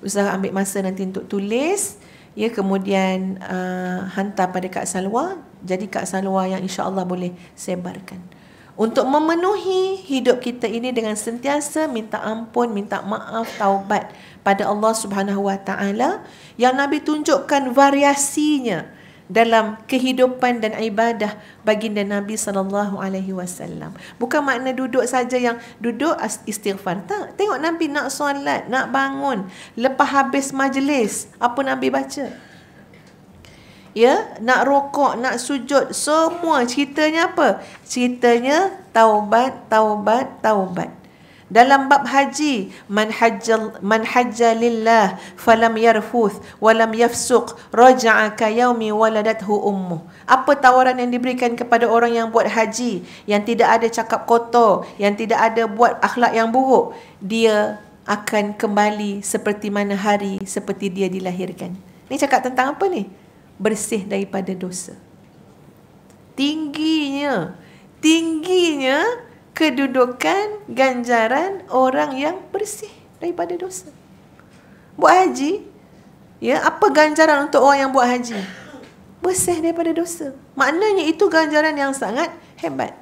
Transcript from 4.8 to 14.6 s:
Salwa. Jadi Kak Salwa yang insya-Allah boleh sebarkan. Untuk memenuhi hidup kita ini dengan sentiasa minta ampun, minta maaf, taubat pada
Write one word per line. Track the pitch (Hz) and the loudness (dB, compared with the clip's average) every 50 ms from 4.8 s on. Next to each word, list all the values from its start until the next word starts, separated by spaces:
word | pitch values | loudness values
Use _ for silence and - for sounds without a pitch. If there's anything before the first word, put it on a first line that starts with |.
| 202 - | -8 -6
Salwa. | - 185 185 196 208 240 302 359 392 339 - - - - - | -6 -4 -4 -2 -2 -2 -2 -4 -6 -10 -14 -20 -20 -18 -6
Jadi | 175 185 185 208 190 | -6 -4 -4 -4 -6
Kak | - - - | -6 -6 -6
Salwa | 180 - 190 190 196 190 190 185 185 | -4 -4 -4 -4 -2 -2 -2 -2 -2
yang | 190 190 | -4 -6
insya-Allah | 185 190 - - - 185 190 190 185 180 | -6 -8 -6 -6 -6 -4 -4 -4 -4 -4
boleh | 180 180 180 180 180 - - - - | -4 -6 -6 -8 -8 -12 -20 -20 -20
sebarkan. | - - - 185 180 175 180 185 - - - - 180 180 - - - - - - - - - - - | -16 -8 -8 -8 -8 -8 -10 -12 -14 -16 -18 -18 -18 -18 -20 -20 -20 -20 -20 -20 -20 -20 -20 -4 -2
Untuk | 214 226 226 277 247 254 | -2 0 2 0 0 2
memenuhi | 269 302 311 320 330 339 349 370 415 381 349 381 381 370 370 381 381 381 - - | 2 2 2 2 0 2 2 0 0 0 -2 -2 0 0 0 -2 -4 -8 -6 -4
hidup | 277 262 247 247 240 247 | -4 0 2 2 2 2
kita | - 240 240 247 - | 0 -8 -8 -6 -6
ini | 220 208 233 233 254 254 | -6 -6 -4 -6 -4 -4
dengan | 233 226 214 | -2 -4 -4
sentiasa | 208 208 - 226 226 240 247 277 285 294 294 - - 311 311 311 | -6 -6 -6 -8 -8 -6 -4 -2 -2 -2 -2 -4 -4 -2 -2 -2
minta | 254 220 220 220 - 214 - | -4 -6 -8 -6 -8 -8 -6
ampun, | 208 220 226 233 - - 240 240 233 | -6 -8 -8 -10 -6 -2 -2 -2 0
minta | 220 202 202 202 202 196 - | -2 -6 -6 -6 -6 -8 -6
maaf, | 196 202 - - - 214 226 233 233 - - | -6 -8 -8 -8 -8 -6 -6 -6 -6 -6 -2
taubat | 214 196 196 196 196 196 214 202 - - - - - - - - | 0 0 0 0 0 -2 -2 -2 -2 -6 -16 -20 -20 -20 -20 -4
pada | - 202 196 196 | 0 0 0 2